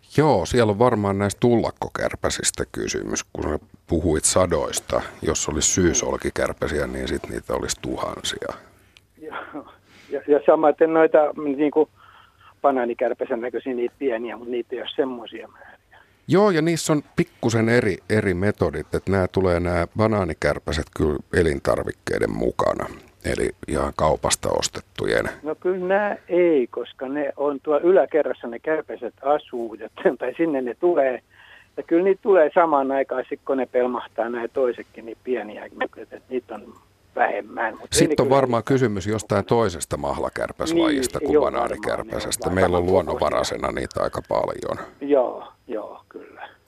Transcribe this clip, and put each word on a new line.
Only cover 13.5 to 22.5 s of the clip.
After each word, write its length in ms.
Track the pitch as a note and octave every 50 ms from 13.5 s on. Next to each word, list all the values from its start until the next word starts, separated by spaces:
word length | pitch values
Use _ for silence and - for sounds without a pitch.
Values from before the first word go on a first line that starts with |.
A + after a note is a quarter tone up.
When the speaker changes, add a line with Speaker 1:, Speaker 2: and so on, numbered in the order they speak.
| A#2+ A2+ - C#3 B2+
Speaker 2:
niitä 220 | A#2+ A#2+ A#2+ _ _
pieniä, 380 | C#3+ C3+ A#2 A2+ A#2+ A#2 A2
mut 100 | A2 A#2+
niitä 280 | A#2+ B2 A#2+ A2+ _ C3
ei 60 | A#2
ole 80 | G#2+ - -
semmosia 520 | - C#3+ C3 B2+ A#2+ A2+ G#2+ - A2 G#2+
määriä. 300 | - - - - - - _ _ _ _ - _ _ _ _ _
Speaker 1:
Joo, 240 | - C#3 F#3 G#3 G#3+
ja 100 | F3+ D#3
niissä 320 | D#3 E3+ E3+ D#3 - - D#3+
on 80 | D3 - - _
pikkusen 540 | - F3 - _ _ - A#2 A2 A#2 A2 A2+
eri, 280 | A#2 B2 A#2 G#2+ E2+ - _ -
eri 240 | G#2 G#2+ G2 G2 F2+
metodit, 640 | F2 F#2+ G#2 G#2 - G2+ E2 C#2+ D2+ D#2 _ -
että 160 | E2 - -
nää 160 | F#2+ G2 F2+
tulee, 320 | F2+ - G2 F#2+ F#2 F2 E2+
nää 280 | F2 F2 F2 F2 E2+ - _
banaanikärpäset 880 | G2+ G#2+ A2 A2 G2+ F#2 E2+ - _ - D2 D2 - _ - D2 D#2 - - _
kyllä 220 | - E2 D2+ D2 - - _ -
elintarvikkeiden 1000 | F#2+ E2+ D#2+ C#2+ C2 _ - A#1+ - - - - _ _ - G1+ G1+ A1 A1
mukana, 540 | G#1 A1 A#1 A#1+